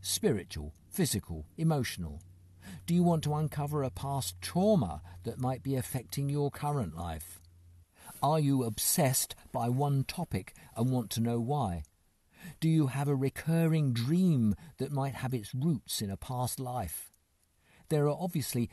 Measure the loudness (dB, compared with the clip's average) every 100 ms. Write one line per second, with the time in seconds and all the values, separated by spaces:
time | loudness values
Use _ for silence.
0 | -6 0 0 0 -4 -10 -10 -14 -10 -2
1 | 0 -2 -6 -10 -10 -2 0 2 -2 -6
2 | -10 -10 -16 -20 -20 -20 -16 -12 0 4
3 | 4 4 0 0 -2 -2 -2 -2 -2 -4
4 | -4 -4 -4 -8 -4 2 4 4 2 -4
5 | -12 -10 -10 -4 -4 -2 -2 -2 -2 -6
6 | -6 -4 -2 0 -2 -2 -2 -2 -2 -6
7 | -8 -8 -10 -18 -20 -20 -20 -20 _ _
8 | -20 -2 2 4 4 4 2 -2 0 4
9 | 4 2 -2 -8 -8 -2 0 2 2 2
10 | 0 -4 -4 -4 -4 -16 -12 -2 2 2
11 | 0 -2 0 0 0 0 -2 -4 -8 _
12 | _ _ _ _ -20 -2 4 4 4 0
13 | 0 2 0 -2 0 4 4 4 2 2
14 | 2 4 6 6 4 2 -6 -6 -4 -2
15 | -4 -4 -4 -4 -4 -2 0 0 -2 -4
16 | -4 -6 -6 -4 -2 -4 -6 -4 -6 -8
17 | -14 _ _ _ _ _ _ -20 _ 2
18 | 2 2 -2 -2 -2 0 -2